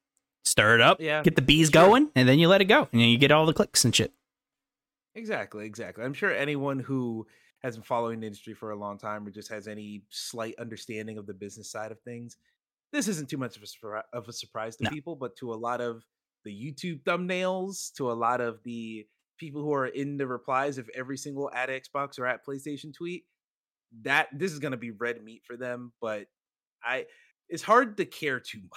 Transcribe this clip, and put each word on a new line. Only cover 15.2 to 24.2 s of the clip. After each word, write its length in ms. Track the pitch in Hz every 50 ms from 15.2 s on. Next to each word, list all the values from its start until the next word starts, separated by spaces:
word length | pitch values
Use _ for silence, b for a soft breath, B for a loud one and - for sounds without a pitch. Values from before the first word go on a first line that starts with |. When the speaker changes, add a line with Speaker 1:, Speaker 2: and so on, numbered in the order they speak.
| 131 120 - -
Speaker 2:
to 140 | 131 120
a 40 | 113
lot 260 | 110 117 120 123 120
of 240 | 120 120 117 113 - _ _ _ _ _ _ _ -
the 60 | 104
YouTube 500 | 101 101 123 156 139 - - 180 165 135 -
thumbnails, 880 | 185 175 175 180 180 185 180 185 185 185 185 185 196 190 - - - -
to 140 | - 139 120
a 40 | 117
lot 260 | 117 113 117 123 123
of 240 | 120 117 110 107 -
the 420 | 120 117 117 113 110 110 107 107 _ _ _ _ _ _ -
people 240 | 165 151 135 147
who 120 | 147 151 147
are 140 | 139 131 127
in 300 | - 139 139 143 143 139
the 100 | 139 127
replies 500 | 127 120 - - 131 131 139 147 135 131
of 120 | 117 - -
every 220 | 131 127 131 139 135
single 340 | - 147 139 139 143 - -
at 140 | 123 127 131
Xbox 480 | 131 131 - - - 139 139 135 - -
or 80 | 123
at 200 | 127 123 - _
PlayStation 480 | 143 139 135 - 151 147 135 - 156 135
tweet, 300 | - 170 175 180 - - _ _ _ _ _ _ _ _ _ _ _ _ _ 117 113 107
that 240 | 131 139 156